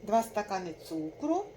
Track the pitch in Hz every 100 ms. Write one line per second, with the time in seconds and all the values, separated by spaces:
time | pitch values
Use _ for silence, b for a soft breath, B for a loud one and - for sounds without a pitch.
0 | 202 226 226 - 202 190 180 160 - -
1 | 311 - 294 339 415